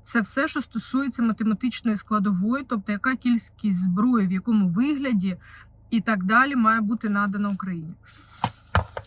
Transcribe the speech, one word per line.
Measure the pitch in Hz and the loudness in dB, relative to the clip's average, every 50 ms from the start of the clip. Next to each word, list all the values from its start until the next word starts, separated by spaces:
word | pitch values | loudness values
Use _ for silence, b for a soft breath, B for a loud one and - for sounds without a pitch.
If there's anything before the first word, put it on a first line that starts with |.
Це | B - - 233 | B -4 -2 -2
все, | 196 - - 269 294 311 | -2 0 -2 -2 -2 -2
що | - 294 | -2 -4
стосується | - - - 220 - - - 262 277 262 - - | -6 -6 -8 -8 -6 -2 -2 -2 -2 -2 -2 -2
математичної | 240 226 214 - 214 220 208 - - 247 - - - 233 214 | 0 0 0 0 0 -2 0 0 -2 -4 -4 -2 -2 -2 -2
складової, | 190 - - 214 208 190 208 196 175 196 220 247 285 269 - | -2 -2 -2 -2 0 2 2 0 2 0 0 0 -2 -4 -4
тобто | 247 202 196 - | -6 -6 -4 -4
яка | 208 196 - 254 262 | -4 -2 0 -2 -2
кількість | - - 247 240 226 - - - - - 208 185 180 | 0 2 0 0 0 -2 -6 -10 -4 -2 0 0 2
зброї, | 185 185 175 202 233 254 247 220 190 | 0 0 2 2 2 4 4 4 2
в | 175 | 2
якому | 190 190 - 240 220 214 190 180 | 0 -2 0 2 2 4 4 2
вигляді | 165 214 254 294 302 269 285 269 240 190 180 190 180 - B B B B B B B - - - | 2 2 2 0 0 0 0 0 0 0 0 -2 -4 -6 B B B B B B B -20 -6 -2
і | 233 220 | -2 -2
так | - 226 214 190 180 | 0 0 -2 0 2
далі | 190 220 240 269 285 285 | 4 4 4 4 4 2
має | 247 220 214 220 226 | 2 4 4 4 2
бути | 214 202 233 220 - 208 | 2 0 -2 -2 -2 0
надана | 202 202 208 202 196 208 208 202 | 0 0 0 0 -2 -2 -2 -2
Україні. | 196 185 190 190 175 170 156 165 - - - B B B B B B B B - - - - - - - - - - - - | -4 -4 -6 -6 -6 -6 -8 -10 -14 -16 -20 B B B B B B B B -6 -6 -8 -8 -4 -2 -2 -2 -4 -8 -16 -16